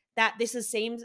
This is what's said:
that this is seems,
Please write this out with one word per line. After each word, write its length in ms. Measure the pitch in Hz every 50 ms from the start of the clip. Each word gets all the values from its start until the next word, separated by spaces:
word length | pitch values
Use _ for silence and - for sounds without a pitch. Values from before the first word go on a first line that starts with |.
| _ _ _
that 180 | 226 220 214 - 214
this 160 | 233 226 -
is 160 | 240 - -
seems, 340 | - 214 220 233 240 233 240